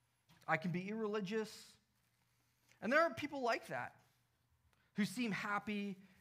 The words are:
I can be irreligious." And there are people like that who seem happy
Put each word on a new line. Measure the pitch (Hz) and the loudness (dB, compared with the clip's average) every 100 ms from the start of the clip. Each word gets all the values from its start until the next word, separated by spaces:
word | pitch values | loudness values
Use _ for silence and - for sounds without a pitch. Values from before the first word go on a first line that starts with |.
| _ _ _ - - | _ _ _ -8 0
I | 160 | 0
can | 175 | 2
be | 175 190 | -2 -2
irreligious." | 220 214 214 185 220 214 - - - _ _ _ _ _ _ _ _ _ - | -2 0 -2 0 -2 -2 -8 -18 -20 _ _ _ _ _ _ _ _ _ -8
And | 196 | 4
there | 294 | 6
are | 330 | 6
people | 226 294 285 | 2 -6 0
like | 233 262 - | 0 0 -2
that | 131 123 - _ _ _ _ _ _ _ _ _ - | -6 -6 -10 _ _ _ _ _ _ _ _ _ -2
who | 202 | -2
seem | 254 233 | 0 -2
happy | 175 208 202 214 208 202 190 - - | 0 0 -2 0 -2 -2 -6 -12 -18